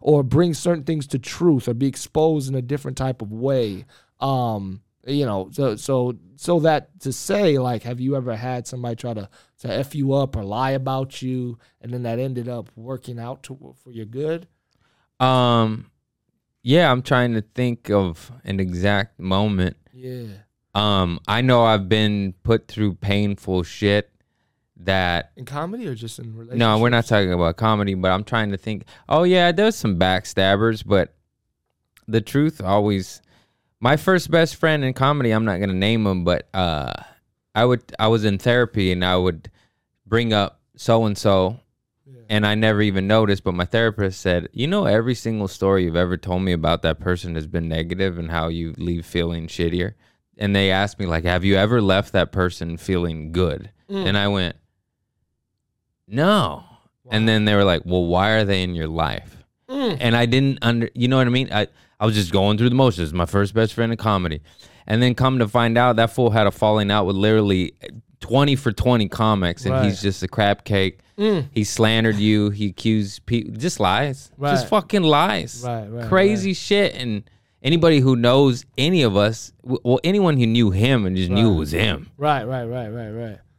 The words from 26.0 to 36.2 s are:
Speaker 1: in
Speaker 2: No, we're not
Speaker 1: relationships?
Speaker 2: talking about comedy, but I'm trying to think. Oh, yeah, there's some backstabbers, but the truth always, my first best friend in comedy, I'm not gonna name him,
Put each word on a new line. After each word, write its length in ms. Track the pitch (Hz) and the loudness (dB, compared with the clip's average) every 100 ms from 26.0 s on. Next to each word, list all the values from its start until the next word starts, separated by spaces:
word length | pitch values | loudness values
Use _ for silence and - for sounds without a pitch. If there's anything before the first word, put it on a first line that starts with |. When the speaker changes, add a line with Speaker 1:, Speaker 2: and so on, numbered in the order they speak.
| 113 - | -12 -14
Speaker 1:
in 160 | 117 110 | -16 -16
Speaker 2:
No, 0 | |
we're 540 | 117 117 117 107 120 | -8 0 2 4 4
not 160 | 120 113 | 2 2
Speaker 1:
relationships? 20 | |
Speaker 2:
talking 240 | 107 92 | 2 2
about 240 | 87 85 85 | 2 0 2
comedy, 380 | 110 104 101 | 2 2 0
but 160 | 92 92 | 0 0
I'm 140 | 92 | 0
trying 260 | 104 117 104 | -2 -2 -2
to 80 | 98 | -4
think. 260 | - 104 - - - | -6 -10 -12 -18 -2
Oh, 140 | 156 | 2
yeah, 300 | 180 180 175 | 4 4 2
there's 220 | 175 214 214 | 2 0 0
some 220 | 110 87 | -2 2
backstabbers, 840 | 92 92 - - 95 101 113 110 | 2 0 -2 0 2 2 2 -2
but 300 | - 98 - _ _ _ _ _ _ _ _ _ - | 0 0 0 _ _ _ _ _ _ _ _ _ -4
the 140 | 113 | -4
truth 400 | 110 139 151 156 | -2 -2 -2 -4
always, 640 | 92 101 104 98 90 - _ _ _ _ _ _ | -2 0 2 -2 -4 -14 _ _ _ _ _ _
my 160 | 120 147 | -2 0
first 340 | - 185 - | 2 0 2
best 260 | 165 165 - | 0 0 0
friend 280 | 165 151 | -2 0
in 80 | 131 | -2
comedy, 380 | 127 135 147 120 | 0 0 2 0
I'm 160 | 110 110 | 0 0
not 140 | 92 | -2
gonna 120 | 98 | -2
name 340 | 92 101 113 104 | 0 0 2 0
him, 180 | 92 | 0